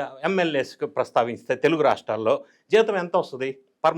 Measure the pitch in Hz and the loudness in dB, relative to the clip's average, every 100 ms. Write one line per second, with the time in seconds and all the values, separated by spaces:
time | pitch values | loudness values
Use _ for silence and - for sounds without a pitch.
0 | 135 135 156 190 170 143 127 - 147 - | -8 -6 -2 0 0 -2 -4 -6 -6 -4
1 | 123 131 120 107 - 131 147 160 139 - | -2 0 0 -4 -6 0 2 4 2 2
2 | - 110 110 135 - _ _ 214 226 196 | -2 -2 0 0 -4 _ _ 2 4 0
3 | 175 185 - 127 135 135 _ _ 160 | 0 -2 -2 -6 -8 -8 _ _ 0